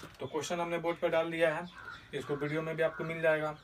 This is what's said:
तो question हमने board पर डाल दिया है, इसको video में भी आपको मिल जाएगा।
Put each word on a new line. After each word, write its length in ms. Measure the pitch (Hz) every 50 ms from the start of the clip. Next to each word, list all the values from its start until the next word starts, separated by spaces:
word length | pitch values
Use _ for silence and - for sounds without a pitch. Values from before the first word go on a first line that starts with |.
| - - - -
तो 80 | - 131
question 320 | - 233 214 - 175 175
हमने 180 | 170 170 170 165
board 180 | 160 170 170 -
पर 120 | 180 170
डाल 220 | 165 160 165 170
दिया 220 | 165 165 165 160 151
है, 100 | 160 175 180 - - - - - - - - -
इसको 220 | 143 139 - 147
video 260 | 139 147 147 151 160
में 140 | 160 160 160
भी 80 | 156 160
आपको 200 | 160 - - 175
मिल 180 | 160 165 165
जाएगा। 340 | 165 160 156 156 156 151 151 -